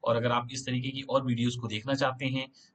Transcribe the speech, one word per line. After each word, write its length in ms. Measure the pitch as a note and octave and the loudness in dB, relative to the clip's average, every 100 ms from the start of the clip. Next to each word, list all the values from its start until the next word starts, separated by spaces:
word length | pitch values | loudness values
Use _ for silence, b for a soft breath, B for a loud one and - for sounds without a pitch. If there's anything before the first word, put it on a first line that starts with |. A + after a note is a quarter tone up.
और 120 | - A#2 | 2 2
अगर 160 | A#2+ | 4
आप 180 | A#2+ A#2+ | 0 0
इस 140 | B2+ - | -8 -2
तरीके 260 | B2+ C3+ | -2 -2
की 100 | C3+ | -6
और 220 | C#3 C3+ B2 | 0 0 2
videos 320 | A#2 A#2+ A#2+ | 2 2 0
को 80 | A2+ | -4
देखना 280 | G#2+ A#2+ C3+ | -6 -2 2
चाहते 300 | C3+ C3 C3+ C3 | 2 0 -2 -2
हैं 120 | C3+ b b | -6 b b